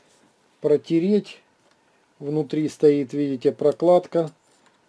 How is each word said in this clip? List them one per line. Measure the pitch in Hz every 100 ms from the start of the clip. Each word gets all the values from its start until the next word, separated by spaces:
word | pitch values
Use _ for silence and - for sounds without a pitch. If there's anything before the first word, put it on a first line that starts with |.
| _ _ _ _ _ _
протереть. | 151 147 - 165 185 208 - - _ _ _ _ _ _ _ -
Внутри | 143 151 135 156 151
стоит, | - 151 143 131
видите, | 143 143 135 143
прокладка, | - 147 139 170 180 180 170 160 - _ _ _ _